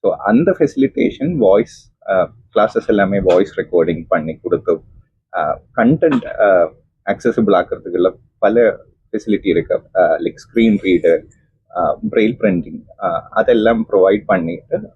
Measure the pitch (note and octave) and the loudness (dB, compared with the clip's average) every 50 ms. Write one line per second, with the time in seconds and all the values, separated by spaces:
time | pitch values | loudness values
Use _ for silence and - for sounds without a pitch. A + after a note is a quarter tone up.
0 | - G2+ - - - G2+ A2 B2+ E3+ F#3+ F3+ - D#3 - - C3+ C3+ - - - | -2 -2 -4 -2 -2 0 2 2 2 2 2 0 -2 -2 0 -2 -2 -2 0 -2
1 | - - - - - F3 F3+ C#3+ A2 F#2+ G2 G#2 A#2 - - - _ _ _ _ | -4 -4 -4 -4 -6 -4 -2 2 2 4 4 2 0 -2 -10 -20 _ _ _ _
2 | _ - G2 F#2 F2 - - - _ _ _ A2 G#2 - - A#2 - - A2 G#2 | _ -4 -2 -2 -2 -4 -8 -20 _ _ _ 0 0 0 -2 -4 -2 0 0 0
3 | G2 F#2+ G2 G2+ F#2 F2+ F2 F#2 G2 - - - - - - F2 D#2+ F2 E2 D#2+ | 0 0 -2 0 2 2 2 2 2 0 -4 -8 -8 -2 0 0 0 0 -2 -6
4 | D#2+ - F2+ E2 D#2 D#2+ D#2 - - F2+ F2 E2 - F2 E2 D#2+ - _ - - | -4 -4 -4 -4 -4 -8 -12 -10 -4 -4 -4 -4 -2 -4 -4 -4 -6 _ -20 -20
5 | _ _ _ _ _ _ - F2+ D2+ D#2 - - _ _ _ B2+ - A#2+ D#3 - | _ _ _ _ _ _ -8 -6 -4 -4 -6 -8 _ _ _ 0 2 2 2 2
6 | E3+ D#3+ C#3 A#2+ - - - - G#2+ G2+ F#2+ F2 E2+ D#2+ - _ _ _ _ _ | 2 0 0 -2 -4 -8 -2 0 2 4 4 2 2 0 -4 _ _ _ _ _
7 | _ G2 G2+ - - A#2+ A2+ B2 A2 G2 G2 F2 F2 - F#2+ - - F2+ F2 F2 | _ -8 -6 -2 -2 -2 0 0 0 2 2 0 0 -2 -8 -10 -10 -6 -2 0
8 | F2 F#2+ - _ _ _ _ _ G#2+ G2+ G#2+ A#2+ A#2 G#2+ - - - _ _ _ | 0 0 -2 _ _ _ _ _ -2 2 2 4 2 2 0 -4 -16 _ _ _
9 | _ _ - G#2 - - G2+ - - G2 D#2 E2+ D#2+ - - - _ _ _ F#2 | _ _ -10 -8 -2 -2 -4 -2 0 0 0 0 0 -2 -6 -6 _ _ _ 0
10 | F2+ D#2 D#2+ D2+ - E2+ - - - _ - A#2 A2+ A2+ G#2 G2 - F#2 F2+ E2 | 2 2 0 -2 -4 -6 -8 -8 -20 _ 0 2 2 2 2 0 0 0 0 2
11 | E2 E2 E2 - - - _ _ _ _ _ _ _ _ - F2+ E2+ D2+ - - | 2 2 0 0 -2 -12 _ _ _ _ _ _ _ _ -6 -4 -4 -4 -4 -4
12 | - - - A#2 G#2+ G#2+ B2+ - A2+ G#2 F#2+ E2+ - - D#2+ - - _ - - | -6 -4 -2 0 0 0 -2 -2 -2 -2 -2 -2 -6 -8 -16 -18 -18 _ -16 -8
13 | G2+ F2+ E2+ - - - - A2 A2 - A#2+ A2 G#2+ A2+ A#2 A2 A2 - - F#2+ | -6 -6 -6 -6 -8 -6 -4 -2 0 2 2 2 2 2 0 0 -2 -2 2 2
14 | F#2 F#2+ G2+ G#2 - - G2 E2+ E2 E2 F2 - _ _ D#3+ G3 G#3+ - _ | 4 4 2 0 0 -2 -2 -2 -2 -6 -8 -10 _ _ -8 -8 -8 -14 _